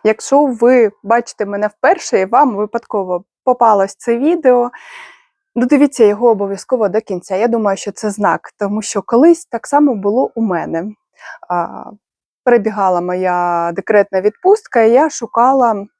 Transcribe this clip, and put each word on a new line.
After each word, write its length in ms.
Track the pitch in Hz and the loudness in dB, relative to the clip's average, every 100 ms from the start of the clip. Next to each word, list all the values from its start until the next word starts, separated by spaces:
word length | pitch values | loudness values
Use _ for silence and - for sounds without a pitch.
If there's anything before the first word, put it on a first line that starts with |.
Якщо 420 | 214 214 - 277 294 | -2 -4 0 0 0
ви 460 | 233 233 254 214 _ | 0 2 4 2 _
бачите 420 | 202 233 240 - 202 | -2 -2 -2 -10 -8
мене 220 | 202 208 | -4 -6
вперше 520 | _ - 339 - 220 | _ 0 0 0 -2
і 60 | 190 | 0
вам 300 | 233 285 202 | 2 2 0
випадково 680 | 208 233 _ 208 185 180 _ _ | -6 -8 _ -6 -4 -8 _ _
попалось 520 | - 247 233 202 196 - | -2 2 4 2 0 -4
це 220 | - 233 | -4 0
відео, 520 | 285 349 269 247 240 - - - - _ _ _ _ - | 0 2 2 2 0 -8 -20 -20 -20 _ _ _ _ -4
додивіться 480 | 247 277 285 - | 0 2 2 4
його 260 | 208 202 240 | 2 4 0
обов'язково 600 | 208 196 196 - 247 208 | 2 -2 -8 -4 -2 0
до 120 | 202 | -2
кінця. 340 | - 180 - 190 | -4 -10 -6 -2
Я 120 | 233 | 0
думаю, 300 | 233 208 196 | 0 -2 -4
що 140 | 208 | -8
це 180 | - 214 | -8 -8
знак, 320 | 202 202 165 - _ | -2 -2 -2 -6 _
тому 220 | 202 208 | -6 -4
що 200 | 214 208 | -4 -8
колись 440 | - 233 320 330 - | 0 4 4 4 -2
так 220 | 226 - | -12 -2
само 280 | 285 294 214 | 2 2 0
було 360 | 202 226 277 - | -2 -2 -2 -2
у 60 | |
мене. 500 | 226 170 156 165 196 208 _ _ - - - | -2 -2 -4 -6 -8 -14 _ _ -20 -20 -6
А, 340 | 175 170 - - 208 _ _ _ _ | -6 -4 -10 -18 -20 _ _ _ _
перебігала 580 | - 233 208 202 190 180 | 2 2 0 -2 0 0
моя 720 | 180 180 185 180 175 170 170 170 | -2 -2 -2 -2 -2 -2 -4 -6
декретна 460 | - 214 196 190 | 0 2 2 0
відпустка, 600 | 202 _ 370 427 - 240 | -2 _ 0 0 0 2
і 100 | 226 | 4
я 180 | 240 311 | 4 2
шукала 760 | - 226 - 247 269 240 208 202 | -4 -6 0 2 2 0 -2 -8